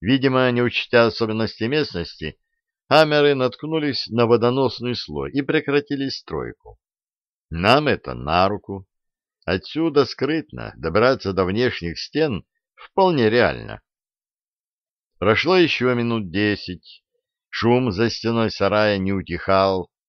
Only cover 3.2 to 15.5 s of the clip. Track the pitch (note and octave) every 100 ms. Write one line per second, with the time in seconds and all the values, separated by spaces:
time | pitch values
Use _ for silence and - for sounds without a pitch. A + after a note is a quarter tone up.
3.2 | D3 C3+ B2+ - D3+ D#3+ D3 - - A2+
4.2 | A#2 A#2 A#2+ C3 B2+ - A#2+ A#2 - D2
5.2 | C#2 C#3 C#3 D3+ C#3+ C#3+ - C#3 C3+ -
6.2 | - D#2 A#1+ - - - _ _ _ _
7.2 | _ _ _ D#2+ G2+ C#3 C#3+ F#2+ C2+ B1
8.2 | C#2 F2 F#2+ G2+ - G2 - _ _ _
9.2 | _ _ - F#2 - D3+ E3 D3 - -
10.2 | C3+ D#3+ - A#2 A2 - D#2+ F#2+ B2 D3
11.2 | G2 F#2 F#2 G#2 B2 - E2+ D#2 - D3
12.2 | D#3 F2+ _ _ _ _ - - F#3 D3
13.2 | A2 A#2+ F#2 B1 G#1+ - _ _ _ _
14.2 | _ _ _ _ _ _ _ _ _ -
15.2 | G2 A2 D#3+